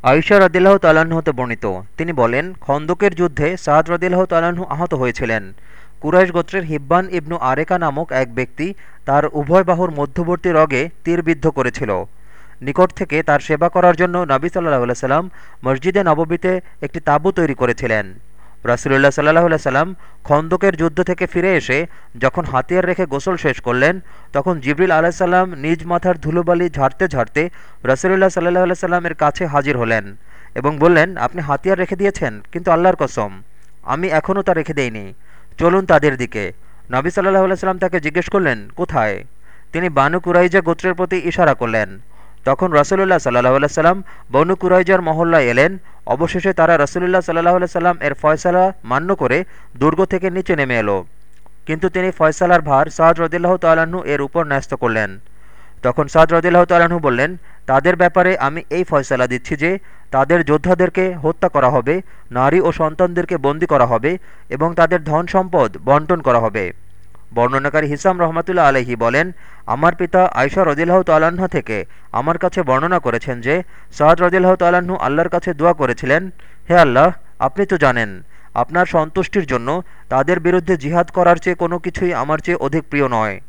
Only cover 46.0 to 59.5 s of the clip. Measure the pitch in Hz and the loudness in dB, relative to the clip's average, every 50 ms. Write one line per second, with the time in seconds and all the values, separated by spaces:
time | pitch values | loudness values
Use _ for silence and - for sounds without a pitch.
46 | - - 113 135 - - - 180 175 196 185 - 165 165 170 156 143 135 - 180 | -4 -2 0 0 0 -2 -2 -2 0 0 2 4 4 4 4 4 2 0 0 -2
47 | 180 180 185 185 175 - 165 165 165 175 180 180 180 170 - 175 170 180 175 - | -2 2 0 0 0 0 -2 2 2 4 4 2 0 0 -2 0 0 0 0 0
48 | - 147 139 - - 151 156 156 - 180 175 180 185 196 190 - - 110 123 135 | -2 -4 -4 0 2 2 2 2 0 2 4 4 4 2 0 -4 -6 -2 -2 -2
49 | 165 185 196 - 147 117 127 160 190 - - - - - - 123 131 156 160 160 | 0 0 0 0 2 0 0 0 -2 -4 -12 -18 -18 -16 -4 0 2 2 2 2
50 | 190 - 190 185 180 185 175 190 185 - 180 151 139 131 123 117 107 104 101 95 | 0 0 0 -2 -2 -2 -4 -4 -2 -2 0 0 0 0 0 0 2 0 0 -2
51 | 90 - - - - - - - - - - - - - 156 160 180 185 - 185 | -4 -8 -16 -18 -18 -18 -18 -18 -16 -16 -16 -14 -6 -6 -4 -2 -2 -2 -2 -2
52 | 180 185 180 - 160 156 156 - 185 175 175 170 151 147 139 131 147 156 - - | -2 -2 0 2 2 2 2 2 2 4 4 4 4 2 2 2 2 0 0 4
53 | 160 165 170 160 170 160 165 180 170 175 185 180 170 165 165 165 165 165 170 185 | 4 4 4 4 0 -2 -2 0 2 2 0 2 4 4 4 4 2 0 -2 -6
54 | - - 147 139 143 139 - 170 165 147 139 135 - - 139 127 123 117 110 110 | -4 -2 -2 -2 -2 -2 -2 -2 0 0 -2 -2 -2 -4 -6 -2 -2 -2 0 0
55 | 107 98 95 101 - - - - - - - - - - - - - 123 123 - | -2 -4 -6 -14 -16 -18 -18 -18 -18 -18 -18 -18 -18 -18 -16 -4 -2 -2 0 0
56 | 147 139 - 160 160 156 170 165 165 175 175 180 175 - 180 170 170 170 175 170 | -2 2 6 6 6 6 6 2 4 4 4 4 4 6 4 4 4 4 2 0
57 | 151 139 123 120 135 160 185 175 - - - - - - 131 135 139 175 180 170 | 0 0 2 2 0 -2 -2 -8 -14 -16 -18 -12 -2 0 0 2 4 2 2 4
58 | 180 175 - 185 180 180 185 - 131 139 151 170 - - 147 175 185 - 165 143 | 2 2 4 4 2 2 2 2 -2 -2 -2 -4 -8 -4 -2 -2 -2 0 0 0
59 | 135 - 139 123 127 123 123 123 - - | 0 0 0 0 0 0 -2 -6 -4 -6